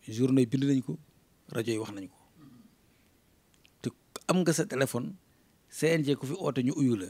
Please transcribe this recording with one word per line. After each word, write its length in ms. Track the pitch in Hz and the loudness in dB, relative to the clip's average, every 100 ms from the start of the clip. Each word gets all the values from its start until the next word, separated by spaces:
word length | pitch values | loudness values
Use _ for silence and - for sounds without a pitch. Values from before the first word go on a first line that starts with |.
| - | -10
Journaux 320 | 110 131 135 | 0 2 4
yi 40 | 123 | 4
bind 180 | 135 139 | 2 2
nañ 160 | 139 | 0
ko, 160 | 123 156 - _ _ _ - | 0 -10 -12 _ _ _ -10
rajo 220 | 120 113 | -6 -2
yi 60 | 110 | -2
wax 120 | 110 101 | -4 -10
nañ 120 | 92 | -12
ko. 60 | - _ _ 139 123 - _ _ _ _ _ _ _ _ _ _ _ | -16 _ _ -20 -20 -20 _ _ _ _ _ _ _ _ _ _ _
Te 80 | 131 - _ - - | -8 -8 _ -14 0
am 140 | 175 | 2
nga 80 | 170 | 2
sa 120 | 160 151 | 2 0
téléphone, 500 | 131 135 - - 196 _ _ _ _ _ | 0 0 -2 -6 -10 _ _ _ _ _
C 180 | - 156 165 | -2 2 2
N 80 | |
G 120 | 143 139 | 2 0
ku 100 | 131 | -2
fi 60 | 180 | -4
oote, 240 | 165 131 | -2 0
ñu 100 | 123 151 | 0 2
uyu 200 | 135 113 | 2 2
la. 120 | 90 | -4